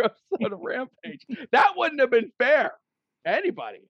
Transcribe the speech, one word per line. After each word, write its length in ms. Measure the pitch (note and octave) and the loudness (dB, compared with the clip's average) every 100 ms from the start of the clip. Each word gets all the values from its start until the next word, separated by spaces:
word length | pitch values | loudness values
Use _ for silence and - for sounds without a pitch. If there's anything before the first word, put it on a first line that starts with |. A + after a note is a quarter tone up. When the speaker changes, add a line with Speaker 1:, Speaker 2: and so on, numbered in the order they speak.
Speaker 1:
WrestleMania 580 | A#3 - _ F#4 A3 G3 | -2 -2 _ -4 -4 -6
Speaker 2:
<laughs> 20 | |
Speaker 1:
Rampage. 680 | - B3 B3+ _ A3+ C4+ - C4 C#4 | -8 -8 -8 _ -18 -18 -14 -14 0
That 200 | - - F#4 | 4 4 2
wouldn't 240 | E4 D4+ | -2 2
have 100 | B3+ | 2
been 200 | A#3+ A3 - | 2 0 -2
fair 340 | B3 D4+ A3 - _ _ _ _ E3 | 2 2 2 -6 _ _ _ _ -4
to 60 | |
anybody. 480 | A3 F#4 A3 A#2 G2 _ | -2 -2 -6 -10 -14 _